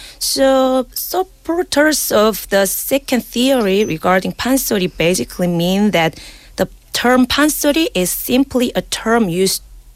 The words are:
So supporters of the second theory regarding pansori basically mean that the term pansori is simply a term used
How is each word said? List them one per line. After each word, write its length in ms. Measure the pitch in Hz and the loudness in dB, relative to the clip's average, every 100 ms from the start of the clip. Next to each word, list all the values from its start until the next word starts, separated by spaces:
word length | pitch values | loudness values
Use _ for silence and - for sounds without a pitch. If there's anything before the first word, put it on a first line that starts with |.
| - - | -20 -10
So 680 | - - 269 269 262 262 247 | -6 0 2 4 2 0 -2
supporters 1160 | - - 359 370 - - 339 - 285 302 302 - | -8 -6 -4 -4 -8 -4 -4 -2 2 2 0 0
of 340 | 214 214 196 - | 2 2 0 -2
the 160 | 196 196 | 0 0
second 580 | - - 277 - 247 | -2 -2 -4 0 -4
theory 600 | - 233 254 262 208 190 | -2 -2 2 2 2 0
regarding 480 | 214 160 180 185 185 | 0 -2 0 0 0
pansori 580 | - 240 262 - 220 180 - | -4 -2 0 0 -2 -2 -2
basically 480 | 165 185 240 - 180 | 0 0 -4 -4 -2
mean 460 | 170 175 190 208 | 0 0 2 2
that 260 | 175 160 - - - - - | 2 0 -2 -14 -20 -14 -6
the 100 | 190 - _ | -6 -8 _
term 340 | - 240 254 247 | -2 2 4 4
pansori 600 | - 302 294 294 320 330 | 2 0 2 0 2 0
is 160 | 185 180 | 0 -2
simply 640 | - - 247 277 254 240 | -4 -2 0 2 0 0
a 80 | 190 | -2
term 460 | - - 226 233 202 | -6 -6 0 0 2
used 340 | 170 190 - - - - | 0 0 -2 -8 -20 -20